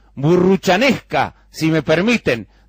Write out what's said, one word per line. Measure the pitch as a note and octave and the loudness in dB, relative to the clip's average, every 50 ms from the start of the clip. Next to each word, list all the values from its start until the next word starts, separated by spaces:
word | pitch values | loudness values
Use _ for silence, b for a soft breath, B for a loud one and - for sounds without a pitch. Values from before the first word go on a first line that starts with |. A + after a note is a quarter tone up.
| _ _ _ | _ _ _
burruchanesca, | - C3+ D3+ F3 F3+ F3+ F#3 F#3+ F#3 - F#3+ F3+ F#3 B3+ C#4+ G#3+ - - _ - C#3+ B2 F#2+ - _ _ _ | -4 0 2 2 4 4 2 2 2 0 0 0 2 2 0 0 -2 -4 _ -4 -4 -4 -4 -6 _ _ _
si | - - D#3 D#3+ | -10 -4 -2 -2
me | D#3+ D#3+ C#3+ | 0 -2 0
permiten, | - D#3 D#3+ F#3 A3+ B3 A3 - - C3 A2+ G2 - _ _ _ | 0 0 0 0 0 -2 0 -2 -2 -4 -4 -6 -12 _ _ _